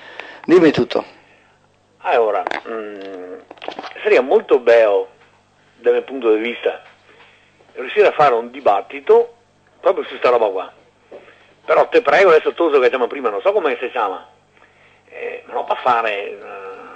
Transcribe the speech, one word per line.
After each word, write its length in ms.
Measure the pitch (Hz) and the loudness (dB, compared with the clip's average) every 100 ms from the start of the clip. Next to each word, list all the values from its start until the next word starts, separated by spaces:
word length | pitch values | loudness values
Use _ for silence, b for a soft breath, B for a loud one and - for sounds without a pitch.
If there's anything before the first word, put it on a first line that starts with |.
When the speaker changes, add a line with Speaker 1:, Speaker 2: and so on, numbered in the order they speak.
| B B B B - | B B B B 4
Speaker 1:
Dimmi 260 | 180 160 | 6 6
tutto. 320 | 127 117 - - b b b b b b _ _ _ | 2 -2 -2 -6 b b b b b b _ _ _
Speaker 2:
Allora, 440 | 180 131 110 98 - - - | -2 0 2 0 -4 -8 -10
mm, 680 | 113 104 101 98 95 92 92 - - - - - - | -12 -12 -14 -16 -16 -16 -18 -20 -16 -14 -14 -16 -6
sarebbe 180 | 214 202 | 0 2
molto 380 | 127 208 208 143 | 4 0 2 2
bello, 480 | 117 117 110 98 95 _ _ _ _ _ _ _ | 4 4 6 2 -2 _ _ _ _ _ _ _
dal 160 | 120 | 0
mio 100 | 120 | 0
punto 300 | 117 131 113 107 | -2 -6 0 0
di 60 | |
vista, 400 | 117 113 101 85 - _ _ b b b b _ _ | 0 -4 -6 -6 -16 _ _ b b b b _ _
riuscire 340 | - - 208 180 | -14 -6 2 2
a 40 | |
fare 220 | - 147 117 | 4 2 2
un 160 | 120 | -4
dibattito 840 | 135 120 98 - 139 139 226 233 - _ _ _ _ | -4 0 0 -2 -12 2 2 2 -6 _ _ _ _
proprio 240 | 170 175 127 | -2 -2 -4
su 100 | 127 | -4
sta 120 | 131 | 0
roba 180 | 120 107 | 2 0
qua. 220 | 92 85 _ _ _ _ - b b b b - | -2 -10 _ _ _ _ -20 b b b b -2
Però 220 | 160 139 | 0 4
te 140 | 165 | 2
prego, 280 | 143 151 196 | 2 4 6
adesso 240 | 156 147 | 6 2
tu 160 | - 165 | -2 2
so 80 | 139 | 4
che 100 | 123 | 2
siamo 180 | 131 117 | 0 -4
prima, 220 | 143 120 | -4 -4
non 120 | 101 | -2
so 100 | 180 | -2
come 220 | 208 151 120 | 0 -2 -4
si 100 | 120 | -6
chiama, 380 | 123 101 90 - _ _ b b b b b _ | -4 -4 -6 -16 _ _ b b b b b _
eh, 380 | - - - - | -14 -12 -12 -12
ma 60 | |
non 120 | - - | -10 -6
pa 100 | - | -4
fare 600 | 131 117 113 101 95 101 | 0 0 -2 -6 -8 -12
una, 440 | 104 101 95 95 90 | -16 -16 -16 -18 -20